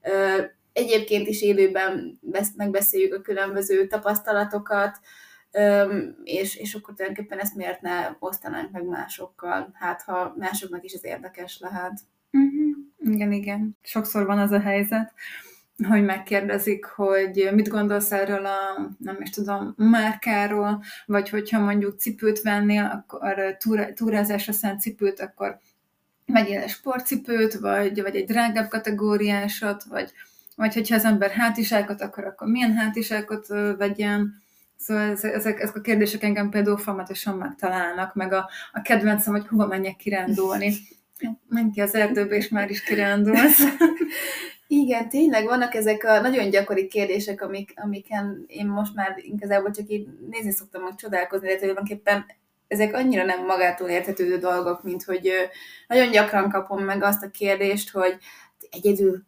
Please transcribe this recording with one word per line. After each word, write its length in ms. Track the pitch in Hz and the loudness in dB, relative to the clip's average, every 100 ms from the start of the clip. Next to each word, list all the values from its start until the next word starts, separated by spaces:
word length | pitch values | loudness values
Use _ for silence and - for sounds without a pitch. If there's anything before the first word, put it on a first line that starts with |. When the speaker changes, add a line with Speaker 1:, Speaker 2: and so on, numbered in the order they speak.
Speaker 1:
Ö, 400 | - 196 190 190 - _ _ | 0 0 2 0 -2 _ _
egyébként 540 | - 240 220 214 208 208 | -2 2 2 2 -2 0
is 160 | 208 | 0
élőben 760 | 208 196 190 190 190 190 - - | 2 6 4 4 -2 -2 -8 -12
besz-, 320 | - 190 208 - | -6 -4 -4 -4
megbeszéljük 580 | 202 196 202 196 190 | -2 0 0 2 0
a 60 | 196 | 0
különböző 680 | - 196 196 196 196 190 196 | -6 -4 -4 -4 0 0 2
tapasztalatokat, 1120 | 208 202 208 - 208 208 208 208 202 202 - _ - - - _ | -2 -2 -2 0 0 0 -4 -2 0 0 -4 _ -20 -20 -20 _
öm, 680 | 202 208 202 196 202 - - | 2 4 6 4 0 -4 -12
és, 320 | - 170 196 - | -6 -4 -4 -6
és 180 | 214 | -10
akkor 200 | 214 - | -10 -16
tulajdonképpen 440 | 208 196 196 208 196 | -10 -8 -8 -10 -8
ezt 160 | 202 | -8
miért 260 | 202 180 180 | -6 -10 -8
ne 300 | 180 175 170 - | -6 -4 -4 -8
osztanánk 520 | 185 190 185 175 - | -10 -8 -8 -10 -8
meg 140 | 190 | -8
másokkal? 840 | 175 175 - - 185 _ 175 190 190 | -8 -8 -10 -12 -14 _ -6 -6 -6
Hát, 300 | - 180 - | -8 -8 -6
ha 320 | - 180 180 170 | -6 -4 -4 -6
másoknak 460 | 185 202 190 175 | -6 -6 -8 -12
is 80 | 381 | -12
ez 120 | 381 | -14
érdekes 540 | - - - - 175 - | -12 -12 -12 -16 -16 -14
lehet. 320 | 180 190 180 202 _ _ _ | -10 -8 -8 -10 _ _ _
Speaker 2:
Mhm. 800 | 269 277 285 302 285 - _ 254 | 4 4 2 -2 -2 -12 _ 0
Igen, 200 | 214 208 | 0 0
igen. 440 | 202 202 202 214 - | -2 -4 -4 -4 -6
Sokszor 440 | - 220 214 214 196 | -8 -6 -2 -2 0
van 120 | 202 | 2
az 120 | 202 | 2
a 100 | 202 | 2
helyzet, 520 | 202 196 202 220 220 _ - - - - _ - 208 | 2 0 0 -2 -4 _ -16 -16 -18 -20 _ -6 2
hogy 160 | 214 | 4
megkérdezik, 800 | 202 190 - 202 202 202 196 202 | 4 0 0 -2 0 -2 0 -2
hogy 640 | - - 202 190 190 190 190 | -6 -2 2 4 2 2 4
mit 160 | 208 208 | 4 4
gondolsz 440 | 214 208 202 202 | 0 2 0 0
erről 340 | 202 202 196 196 | 0 0 -2 -2
a, 440 | 196 196 196 - - | -4 -4 -6 -10 -10
nem 180 | 190 196 | -10 -10
is 100 | - | -10
tudom, 440 | - 202 202 202 - | -6 -4 -4 -6 2
márkáról, 1040 | 220 226 214 214 240 208 208 208 202 208 - - - | 6 6 2 -2 -2 0 0 0 0 -2 -6 -18 -2
vagy 220 | 202 202 | 0 0
hogyha 320 | 208 208 220 | -4 0 0
mondjuk 380 | 202 202 202 202 | 2 2 0 -4
cipőt 440 | - 214 220 214 | -6 0 0 0
vennél, 480 | 214 208 208 208 202 | 0 2 4 2 0
akkor, 440 | 208 _ - 202 196 | -4 _ -8 -4 -2
ö, 120 | 190 190 | -2 -2
túra-, 340 | 220 214 208 | 0 0 0
túrázásra 600 | - 220 214 208 202 202 | -2 0 2 0 -2 -2
szánt 280 | 208 208 202 | -2 -2 -4
cipőt, 400 | 226 - 202 196 | -6 -2 -2 -2
akkor 380 | 202 _ 196 - _ _ _ _ _ _ - | -12 _ -8 -8 _ _ _ _ _ _ 0
vegyél 340 | 226 208 202 | 2 2 -4
egy 80 | 226 | -6
sportcipőt, 840 | - 269 254 254 269 - 233 220 | -8 -6 -4 -2 -4 -2 2 2
vagy, 480 | 214 202 196 202 208 | 0 -2 0 0 -2
vagy 140 | 196 196 | -4 -4
egy 80 | |
drágább 440 | 190 226 233 220 214 | -2 0 2 0 -2
kategóriásat, 1160 | 220 220 208 214 208 208 202 208 - 208 202 | -4 -4 -2 2 2 2 0 -2 -4 -4 -6
vagy, 280 | 208 - 190 - - _ _ - | -8 -8 -8 -12 -20 _ _ -2
vagy 180 | 220 | 0
hogyha 200 | 220 220 | 0 2
az 100 | 226 | 4
ember 260 | 220 208 196 | 4 4 2
hátizsákot 680 | 196 233 220 220 214 208 202 | 2 2 2 2 2 0 -6
akar, 240 | 202 - | -8 -8
akkor 240 | 196 - 220 | -12 -6 0
milyen 280 | 240 240 220 | 2 4 2
hátizsákot, 760 | 214 214 214 214 214 214 214 | 0 -2 -2 -4 -4 -8 -4
ö, 260 | 208 208 190 | -2 0 0
vegyen. 580 | 202 202 208 208 208 - _ _ _ _ | -2 0 0 0 0 -4 _ _ _ _
Szóval 260 | - 214 | -4 0
ez-, 220 | 208 202 | 0 -2
ezek, 360 | 214 208 214 208 | -4 -2 -2 -2
ezek 160 | 214 214 | -4 -4
a 40 | |
kérdések 420 | 220 214 208 208 | 0 2 2 2
engem 280 | 208 202 202 | 0 0 0
például 260 | 208 202 202 | 2 2 2
folyamatosan 600 | 208 190 190 196 214 190 | -2 -6 -6 -8 -6 -4
megtalálnak, 800 | 190 - 185 185 170 180 190 | -6 -4 -2 -2 -2 -4 -6
meg 180 | 202 190 | -4 -2
a, 180 | 190 185 - - | -2 -2 -12 -12
a 100 | 214 | -10
kedvencem, 500 | - 226 214 208 208 | 2 4 4 2 0
hogy 140 | 202 208 | -2 2
hova 180 | 220 202 | 2 2
menjek 300 | 190 190 190 | 0 -4 -4
kirándulni. 760 | 208 196 185 196 190 202 202 208 - _ _ | -4 -2 0 0 0 0 0 -2 -6 _ _
Speaker 1:
<laughs> 360 | - 233 226 _ | -10 -8 -8 _
Speaker 2:
Menj 220 | 233 220 | 0 2
ki 100 | 208 | 2
az 140 | 202 | 0
erdőbe, 420 | 220 208 208 202 208 | 2 2 2 2 0
és 120 | - | 0
már 220 | 208 202 | -2 -2
is 120 | 202 | -4
kirándulsz. 800 | - 208 202 202 208 220 285 - | -2 0 2 4 4 6 8 8
<laughs> 40 | 285 - 330 - 330 - - - 349 - _ | 4 6 4 4 -4 -4 -8 -8 -10 -16 _
Speaker 1:
Igen, 360 | 285 262 233 226 | 0 2 0 0
tényleg 360 | 269 311 226 | 4 4 4
vannak 300 | 214 254 240 | 2 2 2
ezek 300 | 226 214 214 | 2 2 2
a 160 | 226 214 | 6 6
nagyon 300 | 247 262 202 | 6 2 4
gyakori 360 | 196 202 190 190 | 2 2 0 0
kérdések, 560 | 214 196 202 208 196 | 0 0 0 -2 -6
amik, 300 | 196 196 202 - | -6 -8 -12 -10
amiken 680 | 208 202 - 208 202 196 - | -6 -6 -6 -4 -4 -8 -14
én 200 | - 208 | -6 -4
most 280 | 202 208 | -2 -4
már 200 | 208 196 190 | -4 -4 -6
igazából 540 | - 208 202 202 196 | -8 -8 0 2 2
csak 180 | 208 208 | -6 -6
így 180 | 208 214 - - | -6 -6 -14 -12
nézni 200 | 226 214 | -6 -4
szoktam, 300 | 196 - 180 | -4 -8 -12
hogy 120 | 185 | -12
csodálkozni, 520 | 202 220 185 180 196 185 | -10 -4 -2 -2 -4 -2
de 80 | 190 | 0
tulajdonképpen 680 | 196 190 202 208 - 202 - - _ _ _ | 0 -2 -6 -2 0 0 -2 -20 _ _ _
ezek 260 | 208 214 | 0 2
annyira 300 | 220 262 202 | 4 2 2
nem 200 | 185 180 | 2 0
magától 440 | 185 185 180 180 180 | 0 4 4 2 -2
értetődő 500 | 175 180 190 180 180 | -2 -2 -2 0 2
dolgok, 440 | 180 180 175 175 | 0 0 0 -4
mint 220 | 185 180 | -6 -8
hogy, 240 | - 185 185 | -4 -2 0
ö, 140 | 185 185 - - - _ | 0 -2 -6 -20 -20 _
nagyon 220 | 247 240 | 4 6
gyakran 380 | 208 208 202 196 | 6 6 2 2
kapom 340 | 196 190 196 | 0 -2 -4
meg 180 | 196 196 | -2 2
azt 200 | 202 208 | 2 0
a 80 | 196 | -4
kérdést, 600 | - 202 196 202 208 - | -4 0 2 2 0 -2
hogy 260 | 196 185 185 - - - _ - | 0 0 0 -14 -20 -20 _ -20
egyedül 520 | - 208 196 190 190 | 0 2 4 4 2